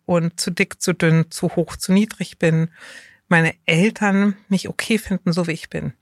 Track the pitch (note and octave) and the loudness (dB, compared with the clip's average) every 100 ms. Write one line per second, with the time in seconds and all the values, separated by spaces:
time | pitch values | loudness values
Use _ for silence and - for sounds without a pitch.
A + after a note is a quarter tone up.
0 | - F3 E3+ - - F3 F#3+ - - E3+ | -2 0 0 -4 -4 -2 -4 -2 -4 0
1 | E3 D#3+ D#3+ - F3+ - D#3+ - - F#3+ | 2 4 2 -2 -4 -2 -4 -6 2 2
2 | G#3+ - F3 - E3 D#3+ E3 - - - | 2 -4 -10 -2 2 2 0 -6 -20 -20
3 | - _ _ E3+ D#3+ - - D#3+ G#3+ A3+ | -20 _ _ 2 2 -2 -2 2 2 2
4 | G#3 G3 G3+ G3 - F#3+ G3+ - - A3 | 0 2 2 -2 -4 -4 -4 -8 -2 -2
5 | - F#3 - E3+ E3+ D#3+ - - - - | -2 -4 -2 -2 -2 -6 -8 -8 -8 -10